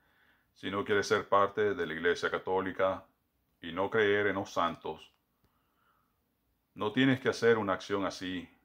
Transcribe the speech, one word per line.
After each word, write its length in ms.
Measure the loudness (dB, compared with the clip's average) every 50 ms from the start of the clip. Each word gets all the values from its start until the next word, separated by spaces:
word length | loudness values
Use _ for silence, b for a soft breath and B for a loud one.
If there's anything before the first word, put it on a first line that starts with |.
| b b b b b b b b b b b
Si 160 | _ -8 -6
no 140 | -4 -4 -2
quieres 240 | 0 2 0 2 2
ser 200 | 0 0 2 2
parte 460 | 4 4 4 2 2 0 0 0 0
de 120 | -2 -4
la 80 | -4 -4
Iglesia 360 | -2 0 0 0 0 0 -2
Católica 760 | -4 -4 -4 -2 -2 -2 -2 -4 -2 0 0 0 0 -2 -8 _ _ _ _ _ _ _ _ _ _ _
y 100 | -14 -10
no 180 | -6 -4 -4 0
creer 380 | 2 2 2 4 2 2 2 0
en 80 | -2
los 160 | -2 -6 -4
santos, 600 | -2 -2 -2 -2 -2 -6 -8 -10 -10 -10 -14 -20 _ _ _ _ _ _ _ _ _ _ _ _ _ _ _ _ _ _ _ _ _ _ _ _ _ _ _ _ _ _ _ _ _
no 160 | -4 -4 -2
tienes 280 | 2 4 4 4 4 2
que 100 | 2 0
hacer 280 | 0 2 4 4 4 4
una 160 | 2 0 -2
acción 320 | -4 -2 -4 -2 -2 -2
así 440 | -4 -4 -6 -8 -8 -8 -8 -10 -12 _ _